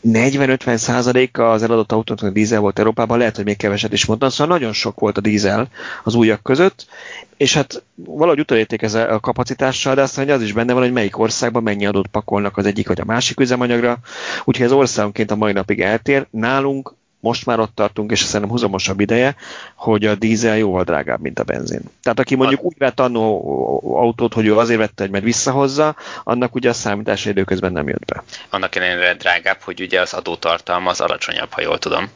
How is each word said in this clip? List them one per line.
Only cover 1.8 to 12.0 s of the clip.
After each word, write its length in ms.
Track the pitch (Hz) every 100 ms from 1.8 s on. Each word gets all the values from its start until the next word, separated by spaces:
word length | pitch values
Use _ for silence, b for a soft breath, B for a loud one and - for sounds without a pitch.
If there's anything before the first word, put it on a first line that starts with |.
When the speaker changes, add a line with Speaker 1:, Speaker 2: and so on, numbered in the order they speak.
| 107
Speaker 1:
autóknak 420 | 110 110 107 104
dízel 260 | 98 107 110
volt 200 | 104 101
Európában, 380 | 110 110 117 117
lehet, 180 | 117 107
hogy 100 | 104
még 120 | 101
keveset 360 | 107 101 110
is 120 | 101 -
mondtam, 240 | 113 131
szóval 280 | - 147 175
nagyon 160 | 120
sok 260 | 107 110 -
volt 180 | 104 101
a 40 |
dízel 460 | 104 107 101 104 123 B B B
az 120 | - 117
újak 280 | 110 104
között, 420 | - 135 190 - - B B B B _
és 160 | 139
hát 300 | 156 135 - _ -
valahogy 440 | 175 147 165 143
utolérték 420 | 156 117 110 107
ezzel 280 | 110 110 113
a 100 | 110
kapacitással, 760 | - 120 123 127 135 127 139 131
de 60 |
aztán 240 | 135 - 139
ugye 80 |
az 80 | 139
is 100 | 110
benne 220 | 101 120
van, 80 | 123
hogy 100 | 123
melyik 260 | 123 101 -
országban 460 | 110 - 120 117
mennyi 220 | 113 101 101
adót 220 | 98